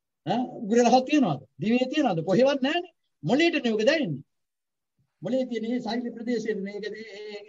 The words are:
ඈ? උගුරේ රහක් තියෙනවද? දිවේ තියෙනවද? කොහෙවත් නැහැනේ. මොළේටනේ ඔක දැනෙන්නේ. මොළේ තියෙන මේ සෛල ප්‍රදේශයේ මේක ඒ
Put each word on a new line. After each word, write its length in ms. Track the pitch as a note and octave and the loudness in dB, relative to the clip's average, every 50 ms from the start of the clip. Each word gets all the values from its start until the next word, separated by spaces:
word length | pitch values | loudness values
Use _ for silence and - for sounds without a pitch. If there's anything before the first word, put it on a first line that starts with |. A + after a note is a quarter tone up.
| _ _ _ _ - | _ _ _ _ -6
ඈ? 140 | D3 G3+ A#3+ B3 - - | -4 -2 -2 -2 -6 -8
උගුරේ 280 | - A3+ F#3+ A#3 A#3+ B3 | -10 -4 2 4 4 6
රහක් 200 | A3+ A3+ C4 B3+ | 6 6 6 4
තියෙනවද? 360 | C#4+ D4+ D4+ B3 F3 D3 - - _ _ | 4 2 2 4 2 0 -4 -6 _ _
දිවේ 320 | - D#3 G#3+ A#3+ B3 B3+ | -6 0 0 2 2 0
තියෙනවද? 320 | B3+ D4 D#4 C#4 A#3 F#3 E3 D3+ | 0 0 0 0 0 0 0 0
කොහෙවත් 380 | F3+ F#3 A#3 B3+ C4+ C#4 C4 | 2 4 4 4 4 4 2
නැහැනේ. 340 | B3+ C#4 E4 F4 F4+ - _ _ _ _ _ _ - | 0 0 -2 -2 -4 -6 _ _ _ _ _ _ -2
මොළේටනේ 520 | D#3 A#3 D4 E4+ E4+ E4 D4 - A#3 G#3+ | 0 2 4 4 2 2 2 0 0 0
ඔක 100 | G#3+ A3 | 2 4
දැනෙන්නේ. 400 | B3 D#4 E4 C4+ F3 C#3+ A#2+ - _ _ _ _ _ _ _ _ _ _ _ _ _ _ _ _ _ _ _ D3 | 4 4 2 0 -2 -4 -8 -10 _ _ _ _ _ _ _ _ _ _ _ _ _ _ _ _ _ _ _ -6
මොළේ 240 | F#3+ B3 C4 B3+ | -4 -2 -2 -2
තියෙන 180 | B3 A#3+ A3 G#3+ | -2 -6 -6 -4
මේ 160 | A3 B3+ B3 | -4 -4 -4
සෛල 260 | - G#3 A#3 B3 A#3+ A#3+ | -4 -4 -6 -6 -6 -8
ප්‍රදේශයේ 480 | A3 A#3 A3 A#3+ B3 G#3+ G#3+ A3+ G3+ | -10 -10 -6 -4 -4 -4 -2 -4 -4
මේක 280 | F#3+ F#3+ G3+ G#3 G3+ G#3 | -4 -6 -8 -8 -8 -10
ඒ 540 | G3+ G#3 G#3+ A3 G#3+ G3 G#3 G#3+ G#3+ G#3 G#3 - | -10 -10 -12 -14 -14 -14 -14 -14 -12 -14 -14 -14